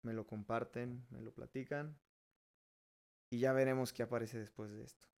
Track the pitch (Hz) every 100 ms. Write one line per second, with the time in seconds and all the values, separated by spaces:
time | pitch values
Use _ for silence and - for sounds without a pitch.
0 | 120 113 107 110 101 117 117 - 123 123
1 | 123 120 113 - 120 - 127 143 151 147
2 | _ _ _ _ _ _ _ _ _ _
3 | _ _ _ 120 127 131 135 131 127 -
4 | 113 120 113 117 107 - 107 104 117 -
5 | - _